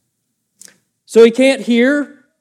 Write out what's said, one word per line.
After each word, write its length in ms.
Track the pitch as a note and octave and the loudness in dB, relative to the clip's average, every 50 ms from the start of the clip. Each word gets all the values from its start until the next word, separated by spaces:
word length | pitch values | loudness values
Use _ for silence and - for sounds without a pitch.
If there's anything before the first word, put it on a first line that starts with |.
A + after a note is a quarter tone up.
| _ _ _ _ _ _ _ _ _ _ _ _ - - _ _ _ _ _ _ _ | _ _ _ _ _ _ _ _ _ _ _ _ -20 -20 _ _ _ _ _ _ _
So 160 | _ - A3+ A3+ | _ 2 2 2
he 80 | A#3 | 4
can't 300 | A3+ - C4 C4+ C4+ A#3 | 2 0 -2 -2 -2 -4
hear 640 | G3+ G#3 A#3+ A#3 A#3+ B3+ D4 D4 C#4+ - - _ _ _ _ _ | -4 -4 -2 0 0 0 -2 -4 -6 -8 -14 _ _ _ _ _